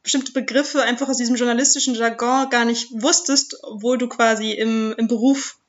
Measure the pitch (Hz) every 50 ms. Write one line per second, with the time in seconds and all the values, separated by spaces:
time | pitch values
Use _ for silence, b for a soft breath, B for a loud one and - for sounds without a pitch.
0 | - - - 277 269 - - 269 220 - 226 262 294 285 - 294 240 226 247 240
1 | 277 262 269 240 240 233 254 226 240 240 233 233 277 277 - 285 247 262 247 220
2 | 226 226 226 233 233 240 254 269 269 262 269 240 233 233 233 233 - - 240 226
3 | 208 302 330 - - - 277 277 - - - - - - 214 208 202 240 254 240
4 | 247 240 - - 233 226 220 214 214 220 214 - 220 226 226 226 220 220 220 -
5 | 226 226 240 214 220 269 277 269 - - - _ _